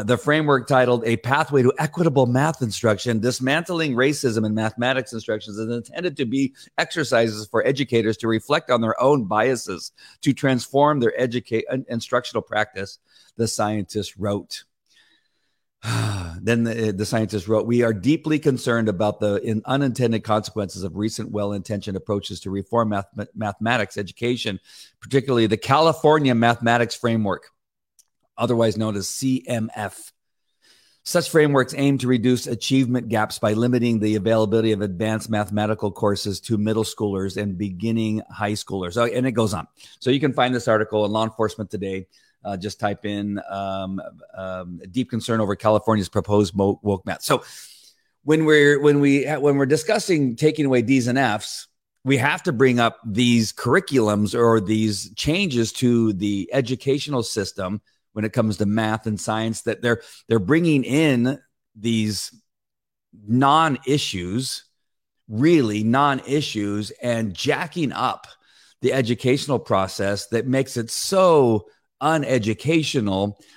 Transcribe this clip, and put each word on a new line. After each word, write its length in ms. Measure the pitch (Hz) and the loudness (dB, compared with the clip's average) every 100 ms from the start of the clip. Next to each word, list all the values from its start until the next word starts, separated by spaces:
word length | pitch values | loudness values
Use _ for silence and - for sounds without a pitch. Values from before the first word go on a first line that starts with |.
| 104 | 2
the 120 | 120 | 0
framework, 500 | 143 151 151 131 113 | 2 2 4 2 2
titled 360 | 131 123 123 | 2 4 2
A 140 | 117 113 | 0 -2
Pathway 460 | 123 143 151 143 | 0 0 2 4
to 100 | 123 - | 4 2
Equitable 480 | 151 170 165 135 123 | -2 0 2 4 2
Math 340 | 127 156 - | 2 0 -2
Instruction, 580 | 113 - 117 104 123 110 | -4 0 0 0 0 0
Dismantling 760 | 120 117 131 156 170 170 156 120 | 0 -2 0 -2 -2 -4 -2 0
Racism 500 | 139 147 127 110 110 | 0 0 -2 0 -2
in 80 | |
Mathematics 600 | 110 110 117 123 131 120 | 0 -2 -2 -2 -2 -4
Instructions, 440 | 113 110 107 110 101 | -10 -6 -6 -6 -8
is 120 | 113 | -6
intended 460 | 120 117 170 175 143 | -8 -10 -8 -6 -4
to 80 | 120 | -4
be 280 | 135 135 - - - | -2 -4 -6 -12 -6
exercises 720 | 170 170 131 117 113 107 107 | -4 -2 2 2 2 -2 -4
for 180 | 110 127 | -2 0
educators 520 | 143 131 117 107 110 | 0 0 2 2 -2
to 100 | 113 | 0
reflect 420 | 113 - 156 - | -2 0 -2 0
on 120 | 120 | 0
their 180 | 113 - | 0 2
own 240 | 131 143 95 | 4 4 2
biases 640 | 107 127 120 - 90 - _ - - | 0 2 0 -4 -10 -12 _ -20 -6
to 100 | 147 | -2
transform 680 | 123 135 123 - 135 147 147 | 0 2 0 0 2 4 4
their 120 | 113 - | 0 0
educa-, 440 | 127 120 - 113 - | -2 -2 -4 -4 -2
in-, 140 | 131 - | -6 -6
instructional 540 | 117 - 123 - 110 | -8 -2 -4 -2 -6
practice, 560 | - 104 107 98 98 - _ _ _ - | -4 -4 -4 -6 -12 -14 _ _ _ -4
the 120 | 113 | -4
scientist 680 | - 107 107 92 107 95 - | -2 -2 -2 -6 -6 -8 -6
wrote. 480 | 101 101 - - - _ _ _ _ _ _ _ _ _ _ _ | -4 -4 -6 -16 -18 _ _ _ _ _ _ _ _ _ _ _
<sighs> 400 | 110 113 110 98 85 87 | -6 -2 -2 -4 -8 -6
Then 240 | 107 120 | 0 2
the, 280 | 117 113 110 | 0 0 -2
the 140 | 95 107 | -2 -2
scientist 420 | 113 107 107 90 | -2 -2 -4 0
wrote, 180 | 110 113 | 0 2
"We 160 | 120 | 2
are 120 | 117 | 2
deeply 440 | 104 127 160 156 151 | 0 0 0 0 0
concerned 520 | 147 127 127 117 110 | 0 0 0 0 0
about 300 | 92 104 - | 0 0 0
the 160 | 104 101 | 0 0
in-, 260 | 117 107 - | -2 -4 -2
unintended 580 | 139 139 120 117 110 | 0 0 0 0 0
consequences 600 | - 107 - 107 95 95 | 0 -2 -2 -6 -6 -6
of 120 | 92 101 | -8 -4
recent 360 | 107 - 110 | -6 -6 -8
well-intentioned 640 | 104 101 101 90 104 104 95 | -4 -4 -4 -6 -8 -6 -8
approaches 420 | - 101 - 90 | -4 -6 -6 -10
to 100 | 95 | -8
reform 380 | 98 - 117 110 | -8 -2 0 0
math-, 200 | 101 98 - 101 | -2 -6 -10 -12
mathematics 640 | 104 107 - 110 123 101 101 | -6 -6 -4 0 0 -2 -6
education, 640 | 90 - 120 120 107 95 _ - - _ | -10 -6 -4 -2 -4 -8 _ -20 -20 _
particularly 480 | - 135 139 120 113 | -2 0 2 2 2
the 100 | 110 | 0
California 800 | - 143 165 156 151 156 135 117 | 2 4 4 4 4 4 4 4
Mathematics 600 | 120 117 117 120 113 - | 2 2 2 2 2 -2
Framework, 520 | 120 117 101 87 - _ _ _ _ _ _ _ _ - | -2 0 0 -4 -8 _ _ _ _ _ _ _ _ -4
otherwise 400 | 117 117 113 107 | 0 2 2 0
known 180 | 110 101 | -2 -4
as 140 | 95 | -6
C 340 | - 131 131 - | -4 -2 -2 -2
M 240 | 117 113 110 | -4 -6 -6
F. 380 | 101 - - _ _ _ _ _ _ _ _ _ | -10 -10 -20 _ _ _ _ _ _ _ _ _
Such 260 | - 175 - | -4 -2 2
frameworks 440 | 160 151 139 123 - | 4 4 4 0 0
aim 220 | 139 139 | 2 2
to 80 | 127 | 2
reduce 380 | 123 123 123 - | 2 2 0 -2
achievement 640 | 120 - 135 120 123 113 | -6 0 2 2 0 -2
gaps 300 | 110 110 - | -2 -2 0
by 140 | 107 | 0
limiting 460 | 107 123 123 120 113 | 2 2 2 2 0
the 160 | 107 107 | 0 0
availability 580 | 110 113 107 113 110 | 2 2 2 2 2
of 80 | 104 | 0
advanced 480 | 104 87 110 110 113 | -2 -4 -2 -2 -2
mathematical 640 | 107 104 104 107 107 104 | -4 -2 -2 -2 -2 -4
courses 480 | - 104 98 104 92 | -2 -2 0 -4 -6
to 160 | - 107 | -4 -2
middle 260 | 107 113 | 0 -2
schoolers 520 | 107 - 104 98 95 92 | -2 -4 -4 -2 -4 -4
and 220 | 104 90 | -6 -4
beginning 640 | 104 87 113 113 110 107 - | -6 -4 -4 -2 -2 -4 -6
high 240 | - 104 | -6 -4
schoolers." 420 | 107 - 98 90 104 | -4 -6 -6 -4 -2
Oh, 100 | 120 | 0
and 200 | 123 131 | 0 -2
it 60 | |
goes 240 | 113 107 90 | 0 0 -2
on. 120 | - _ - - | -10 _ -20 -6
So 120 | 123 | 0
you 80 | 135 | 2
can 140 | 147 | 0
find 200 | 120 127 | 2 0
this 140 | 123 120 | 0 2
article 360 | 107 107 107 | 2 2 0
in 80 | 104 | 0
Law 120 | 110 | 0
Enforcement 480 | 110 - 107 - 98 | -2 -2 -4 -4 -8
Today. 360 | 101 98 95 92 _ _ _ 104 | -8 -6 -8 -12 _ _ _ -10
Uh, 100 | 98 | -8
just 240 | 101 - | -8 -4
type 240 | 104 104 | -6 -4
in, 380 | 104 104 104 101 - | -6 -6 -6 -6 -8
um, 500 | 98 98 95 95 95 - - - 98 | -8 -6 -6 -8 -8 -12 -18 -20 -12
um, 420 | 95 92 90 87 92 | -10 -10 -12 -14 -10
"Deep 180 | 123 120 | -8 -4
concern 320 | 113 - 113 | -6 -2 0
over 120 | 101 98 | 0 0
California's 520 | 110 107 - 107 87 | 2 2 2 0 0
proposed 480 | 104 - 104 98 98 | -4 0 2 2 2
mo-, 240 | 98 - | 0 0
woke 240 | 104 98 - | -2 -4 -4
math." 160 | - | -6
So 200 | - 127 - - - - - _ _ _ | -2 -2 -4 -20 -20 -20 -20 _ _ _
when 220 | 143 160 156 | 0 2 6
we're, 340 | 151 143 143 | 6 6 6
when 220 | 147 143 | 4 6
we, 240 | 143 139 131 | 4 2 0
when 320 | 147 143 139 | 0 2 2
we're 80 | 135 | 2
discussing 720 | 151 - 214 - 160 131 - | 0 0 -2 0 0 0 2
taking 300 | 151 156 139 | 0 2 2
away 180 | 123 | 2
D's 240 | 113 135 120 | 4 2 2
and 100 | 131 | 2
F's, 500 | 123 107 - - - _ _ _ 131 | 0 -2 -6 -14 -16 _ _ _ 0
we 100 | 135 | 2
have 260 | 139 - | 2 0
to 100 | 180 | -2
bring 260 | 120 131 120 | 4 4 4
up 200 | 117 - 110 | 2 0 -4
these 460 | 101 120 117 104 | 2 4 4 2
curriculums 840 | - 120 175 190 131 107 104 104 120 | -2 2 2 2 2 4 2 0 2
or 240 | 117 113 | 4 4
these 520 | 98 110 110 101 - - | 2 0 0 -2 -8 -6
changes 580 | 147 175 190 120 110 | -2 0 0 0 -2
to 400 | - 123 117 113 | 0 2 4 2
the 360 | 92 104 98 - | 0 -2 -2 -2
educational 720 | 135 120 127 135 143 147 131 | -2 -2 -2 -2 -2 -2 -4
system 580 | - 107 95 - 92 104 _ _ _ | -4 -4 -6 -4 -6 -6 _ _ _
when 100 | 107 | -6
it 100 | 107 | -4
comes 240 | 127 110 101 | 0 0 0
to 80 | 104 | 0
math 420 | 110 110 110 113 | 0 0 -2 -4
and 120 | 104 | -6
science, 440 | - 110 113 113 | -4 -4 -4 -4
that 180 | 117 104 | -6 -2
they're, 200 | 117 113 - - - | 0 0 -4 -12 -2
they're 120 | 113 | 0
bringing 440 | 90 160 170 143 120 | 2 2 4 2 2
in 540 | 143 156 123 123 139 _ _ _ 107 | 2 2 2 2 -2 _ _ _ -8
these 580 | 117 113 107 95 - - _ _ _ _ _ _ _ 104 104 | -2 0 0 -4 -8 -16 _ _ _ _ _ _ _ -14 -2
non-issues, 1400 | 123 139 156 160 127 127 143 - 92 90 117 131 - _ _ _ _ _ _ - | 2 4 4 2 0 0 -2 -2 -6 -4 -4 -6 -10 _ _ _ _ _ _ -10
really 560 | 110 156 165 113 104 | 0 4 4 2 0
non-issues, 1080 | 110 131 143 135 117 147 - 107 101 104 104 - | 2 4 2 0 -2 -2 -2 -4 -4 -4 -6 -6
and 320 | 120 117 110 | -4 -2 -4
jacking 580 | 87 143 135 147 175 135 | -4 -2 -2 -4 -4 -4
up 340 | 85 123 - - - _ _ _ - | -2 -2 -4 -10 -20 _ _ _ -4
the 120 | 127 | -2
educational 640 | 135 117 120 127 139 - 120 | 0 0 0 0 0 0 -2
process 680 | - 98 92 - 98 101 - | 0 0 0 -2 -4 -4 -4
that 200 | 113 127 | -4 0
makes 300 | 131 135 120 | 0 -2 -4
it 120 | 113 | -6
so 800 | - - 190 185 156 123 107 - _ _ - | -6 -2 4 6 6 6 4 -2 _ _ -4
uneducational 1400 | 147 160 123 127 107 104 139 165 143 139 101 95 101 - _ | 0 0 2 0 0 -2 0 0 0 -2 0 0 -2 -6 _